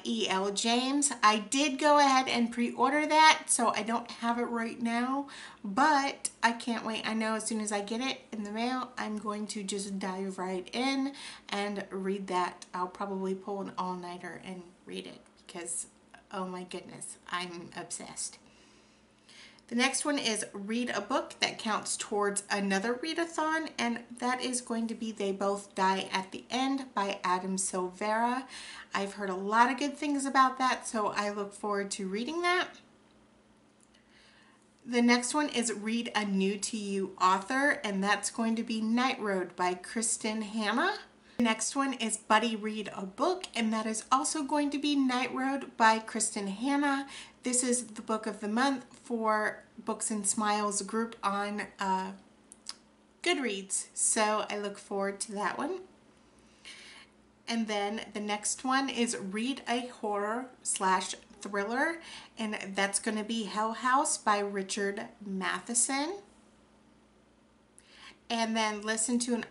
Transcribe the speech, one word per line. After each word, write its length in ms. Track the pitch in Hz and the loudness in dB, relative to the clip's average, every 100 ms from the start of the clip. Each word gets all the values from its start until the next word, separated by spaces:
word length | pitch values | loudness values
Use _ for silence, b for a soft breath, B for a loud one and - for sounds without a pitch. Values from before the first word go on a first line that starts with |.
E 240 | - 226 - | 0 0 2
L 220 | 190 196 | 2 0
James. 600 | 196 226 240 262 285 277 240 | 0 2 4 4 2 2 4
I 160 | 214 214 | 6 6
did 400 | 202 269 302 262 | 2 2 2 4
go 180 | 302 294 | 6 8
ahead 300 | 277 262 254 | 10 8 6
and 240 | 240 233 | 4 2
pre-order 560 | 240 240 - 254 294 302 | 2 0 4 4 4 4
that, 380 | 311 311 - - | 8 10 8 4
so 220 | - 226 | 2 2
I 120 | - | 2
don't 300 | 208 233 - | 0 -2 -4
have 260 | - 233 233 | -4 -2 0
it 60 | |
right 360 | 233 233 226 - | 0 -2 -4 -2
now, 480 | 233 233 247 277 277 B B B | -2 0 0 -2 -4 B B B
but 640 | 208 196 302 285 277 - - - | -4 4 6 6 4 -2 -10 0
I 80 | 233 | 2
can't 340 | 240 - 226 220 | 2 -2 -4 -2
wait. 160 | 220 - | -4 -2
I 60 | 220 | 0
know 180 | 220 | 0
as 120 | 220 214 | 0 -2
soon 160 | 220 | -2
as 100 | 208 | -2
I 100 | 208 | -2
get 200 | 202 226 | -2 -2
it 180 | 262 262 - | -2 -6 -8
in 120 | 220 | -8
the 80 | 208 | -6
mail, 400 | 214 240 254 247 - | -2 -2 -2 -4 -6
I'm 220 | 214 214 | -6 -4
going 300 | 214 208 214 | -4 -4 -4
to 160 | 214 | -6
just 340 | 196 202 196 196 | -4 -4 -4 -4
dive 400 | 190 185 196 190 | -4 -4 -4 -4
right 320 | 185 185 185 | -4 -4 -4
in 420 | 226 262 269 269 277 B B - | -4 0 0 -2 -6 B B -6
and 360 | 202 202 202 - | -4 -2 -4 -6
read 380 | 190 190 196 190 | -6 -4 -4 -2
that. 400 | 180 175 - - 185 | 0 -2 -4 -10 -4
I'll 100 | 185 | -4
probably 480 | - 196 190 190 | -4 -6 -4 -2
pull 280 | 190 202 196 | -4 -4 -6
an 100 | 190 - | -6 -6
all-nighter 640 | 180 180 180 180 180 - 185 | -6 -6 -8 -10 -12 -12 -12
and 160 | 185 175 - - | -12 -14 -20 -12
read 220 | 185 185 | -10 -10
it 140 | - - - - | -16 -20 -20 -16
because, 400 | 175 175 - - - - - - | -12 -8 -8 -8 -16 -20 -20 -12
oh 140 | 202 185 | -8 -6
my 160 | 180 | -8
goodness, 560 | 180 180 - - - - - | -10 -10 -12 -14 -14 -14 -8
I'm 400 | 180 180 170 165 - | -6 -6 -8 -12 -12
obsessed. 640 | 165 - - - - - B B B B B B B B B B B B - | -10 -10 -10 -8 -10 -10 B B B B B B B B B B B B -4
The 80 | 240 | 2
next 280 | 262 262 | 2 2
one 140 | 302 285 | 0 0
is 300 | 226 214 - | 0 -2 -4
Read 380 | 202 202 226 247 | -8 -4 -2 0
a 100 | - | -2
Book 360 | 208 277 - - | 0 -2 -2 0
That 180 | - - | 0 0
Counts 360 | 220 208 - - | -2 -2 -2 -6
Towards 460 | - 208 202 196 - | -2 0 2 0 -2
Another 460 | 208 196 196 220 247 | 0 2 2 2 -2
Readathon, 720 | 320 320 330 - 311 320 311 - | -2 -2 -2 0 0 0 -2 -2
and 220 | 233 233 - 240 | -2 -2 -6 -4
that 240 | 247 247 | -2 0
is 200 | 247 240 | -2 -4
going 260 | - 226 226 | -4 -4 -2
to 80 | 226 | -4
be 160 | 220 | -6
They 200 | 208 196 | -2 -2
Both 440 | 196 202 202 - - | 0 0 0 -4 0
Die 340 | 190 190 190 | 2 2 0
at 200 | 190 190 | -4 -4
the 120 | - - | -10 -6
End 420 | 240 269 277 254 - | -2 0 0 -2 -2
by 240 | 196 - | -2 -2
Adam 320 | 185 180 190 190 | 0 0 0 -2
Silvera. 920 | - 190 180 180 208 220 240 254 262 B B B B 196 | 0 -2 -4 -4 0 2 2 0 -4 B B B B -4
I've 180 | 196 | -4
heard 160 | 202 196 | -4 -4
a 60 | 185 | -2
lot 360 | 196 220 247 | 2 6 6
of 60 | 262 | 4
good 180 | 285 - | -2 -2
things 300 | 302 277 269 | -2 0 2
about 320 | 269 262 262 | 4 4 4
that, 300 | 262 247 - | 0 0 -2
so 220 | 226 208 - | -2 0 0
I 140 | 208 | -2
look 240 | 208 202 | -2 -6
forward 380 | - 208 202 196 | -6 -2 -2 -2
to 160 | - 190 | -4 -4
reading 340 | 196 240 330 | -2 -4 -2
that. 380 | 349 359 - - - - _ - _ _ _ _ _ _ _ - b b b b b b _ _ | 2 2 0 -8 -20 -20 _ -20 _ _ _ _ _ _ _ -20 b b b b b b _ _
The 200 | - 240 | -2 4
next 320 | 240 240 240 302 | 6 6 4 2
one 140 | 294 | 2
is 220 | 240 226 | 0 0
Read 400 | 208 208 233 233 214 | -2 0 -2 0 0
a 100 | 208 | 2
New 320 | 196 190 202 | 4 4 2
to 180 | - 220 | -2 -4
You 400 | 202 196 190 - | -2 -2 -2 2
Author, 580 | 185 190 190 262 285 - | 4 4 2 2 2 2
and 200 | 214 196 | 0 0
that's 280 | 196 202 - | 2 2 0
going 240 | - 226 226 | -2 0 0
to 80 | |
be 180 | 233 220 | 0 -2
Night 400 | 220 233 254 - | 2 2 2 0
Road 340 | 208 190 180 - | 0 0 -2 0
by 200 | 180 180 | 0 0
Kristen 640 | - 233 220 - 220 220 | -4 -2 -2 0 -2 -2
Hanna. 540 | 208 220 208 233 349 415 - - B - | -4 -2 0 2 2 -2 -8 -20 B 0
The 60 | |
next 320 | 240 220 - 277 | 2 2 0 0
one 180 | 269 | -2
is 240 | 254 226 - | 0 -2 -4
Buddy 380 | - 220 233 220 | 4 4 4 0
Read 340 | 214 214 196 - | -4 -4 -6 -6
a 80 | 190 | -8
Book, 400 | - 302 370 - - | 0 0 0 -4 -2
and 160 | 226 | 0
that 140 | 220 220 | 0 0
is 180 | 220 - | -4 2
also 300 | 262 294 320 | 2 2 -2
going 300 | 269 302 294 | 0 0 2
to 80 | 285 | 0
be 160 | 294 285 | 2 4
Night 380 | 262 247 247 | 4 2 0
Road 440 | 247 262 277 - - | 0 -2 -2 -6 4
by 220 | 226 220 | 6 6
Kristen 480 | 220 226 - 214 196 | 0 -2 -2 -2 -4
Hanna. 580 | 196 262 285 285 277 277 B B - | -2 0 2 2 0 -2 B B -6
This 200 | 254 247 | -2 0
is 220 | 254 240 - | 2 0 -2
the 160 | - | -10
book 260 | 220 220 220 | -4 -2 -2
of 140 | 196 | -6
the 80 | 208 | -2
month 340 | 220 269 262 - - | 2 2 0 -6 -20
for 600 | - 233 220 214 214 - - - | -6 -2 2 2 0 -4 -14 -10
Books 340 | - 214 - | -6 -4 -2
and 160 | 214 196 | -2 -2
Smiles 540 | - 208 208 208 196 | 0 2 2 2 -2
group 340 | 196 220 233 233 | -2 -2 -2 -2
on, 440 | 196 202 202 208 196 - | -2 -2 -2 -4 -8 -4
uh, 320 | 196 185 190 196 - - _ - - - _ _ _ _ | 0 0 0 -10 -18 -20 _ -18 -16 -18 _ _ _ _
Goodreads, 600 | - 294 247 196 190 - - | 0 0 0 -2 -4 -6 -6
so 520 | - - - 214 214 208 | -2 2 4 4 2 0
I 80 | 208 | -4
look 200 | 202 202 | -4 -8
forward 440 | - 202 196 196 | -6 -2 -2 -2
to 100 | - | -6
that 260 | 202 196 - | -4 -4 -2
one. 220 | 294 370 - - - - - - B B B B B B B _ _ _ - | -4 -6 -10 -20 -20 -20 -20 -20 B B B B B B B _ _ _ -6
And 220 | 233 220 | -2 0
then 320 | 208 202 220 - | 0 -2 -4 -6
the 60 | 220 | -6
next 460 | 208 208 - - 254 | -4 -2 -2 -4 0
one 240 | 262 277 | 2 2
is 260 | 233 233 - | 0 0 0
Read 460 | 190 208 240 277 - | -4 -4 -2 -4 -2
a 180 | 240 247 | -2 -4
Horror 600 | - 214 202 208 233 262 - | -6 -4 -2 -2 -4 -6 -8
slash 540 | - - 190 190 190 - - - | -4 0 2 2 0 -8 -12 -14
Thriller, 640 | 196 202 202 247 311 330 B B B - | -6 -2 0 0 0 -2 B B B -8
and 200 | 220 214 196 196 | -6 -4 -6 0
that's 240 | 196 196 | 0 0
gonna 240 | - 214 | -2 -2
be 200 | 208 226 | -2 -2
Hell 280 | 202 196 220 | -2 0 0
House 460 | 220 247 262 302 - | 0 4 4 4 2
by 220 | - 208 | 2 2
Richard 640 | 202 202 190 - 196 202 233 - 202 | 2 -2 -4 -2 -2 -2 -8 -12 -6
Matheson. 920 | 190 180 180 - 240 - 277 302 403 - - - - - - - - _ _ _ _ _ _ _ - B B B B _ | -2 0 -2 0 2 2 2 -2 -4 -12 -20 -20 -20 -20 -20 -20 -20 _ _ _ _ _ _ _ -20 B B B B _
And 260 | 233 226 220 | 0 2 2
then 260 | 214 208 | 0 0
listen 360 | 214 220 - 240 | -2 0 2 2
to 140 | 240 | 2
an 120 | 233 - | 0 2